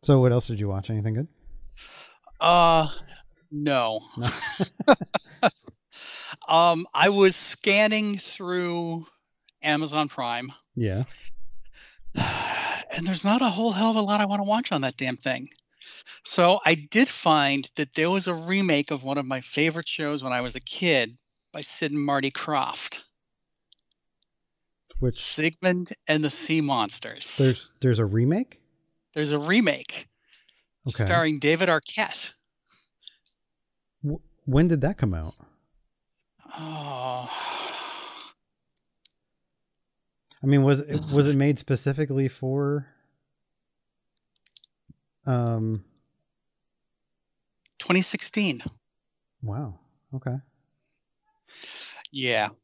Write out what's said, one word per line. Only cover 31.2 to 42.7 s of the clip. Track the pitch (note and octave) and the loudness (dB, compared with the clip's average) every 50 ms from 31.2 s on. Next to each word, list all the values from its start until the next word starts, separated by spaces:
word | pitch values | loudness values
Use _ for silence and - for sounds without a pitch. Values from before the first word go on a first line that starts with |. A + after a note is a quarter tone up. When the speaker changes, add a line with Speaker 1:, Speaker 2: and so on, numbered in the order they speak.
| E3 D#3+ D#3 C#3+ | 2 0 -2 0
Speaker 2:
David | C3 C#3+ D#3+ E3 F#3+ F3 | 2 2 2 4 4 2
Arquette. | E3 D#3 - - - - G#3+ - - - - - - _ _ _ _ _ _ _ _ _ _ _ _ _ _ - _ _ _ _ _ _ _ _ _ _ _ _ _ _ _ _ _ _ - | 2 2 0 -4 -4 -4 -4 -4 -4 -10 -10 -12 -14 _ _ _ _ _ _ _ _ _ _ _ _ _ _ -20 _ _ _ _ _ _ _ _ _ _ _ _ _ _ _ _ _ _ -6
Speaker 1:
W-, | C#3+ D3 - _ _ _ _ _ | -6 -6 -6 _ _ _ _ _
when | - B2 C#3 E3 F3+ | 2 4 4 6 6
did | E3 D3 B2 | 4 2 2
that | D#3 G3+ - | 0 -2 0
come | - G#2 F#2 | -2 -2 -2
out? | E2 D#2+ D#2 - _ - _ _ _ _ _ _ _ _ _ _ _ _ _ _ _ _ _ _ _ _ - - | -2 -6 -8 -12 _ -20 _ _ _ _ _ _ _ _ _ _ _ _ _ _ _ _ _ _ _ _ -20 -16
Speaker 2:
Oh. | - D#3+ D#3 D#3 D#3 D3 C#3+ C#3 B2+ B2+ B2+ B2+ B2+ B2 - - - - - - - - - - - - - - - - - - - - - - _ _ _ _ _ _ _ _ _ _ _ _ _ _ - _ _ _ _ _ _ _ _ _ _ _ _ _ _ _ _ _ _ _ _ _ _ _ _ _ _ - | -14 -12 -10 -10 -10 -8 -8 -8 -6 -6 -4 -4 -6 -6 -8 -8 -8 -8 -8 -8 -8 -10 -10 -10 -12 -12 -12 -14 -14 -16 -16 -18 -18 -20 -20 -20 _ _ _ _ _ _ _ _ _ _ _ _ _ _ -20 _ _ _ _ _ _ _ _ _ _ _ _ _ _ _ _ _ _ _ _ _ _ _ _ _ _ 2
Speaker 1:
I | |
mean, | C3+ C#3 C#3 C3+ | 4 6 6 8
was | C3+ C#3+ C3+ | 6 4 4
it, | C#3+ D3 C#3+ D3 - - C#3 | 2 -4 -4 -6 -4 2 4
was | C#3+ C#3+ C#3+ | 4 6 6
it | D3 | 6
made | C3+ C#3 D3 D3 - | 4 4 4 2 0
specifically | - - C#3 B2+ - C#3 C#3 C#3 D#3 C3+ C#3 C3+ C3+ C3 | 0 -2 -2 -2 0 -2 -2 -2 -2 -2 0 0 0 0
for, | - - - C3 C3 C#3 C#3+ C#3+ | -2 -4 -6 -4 -2 -2 0 0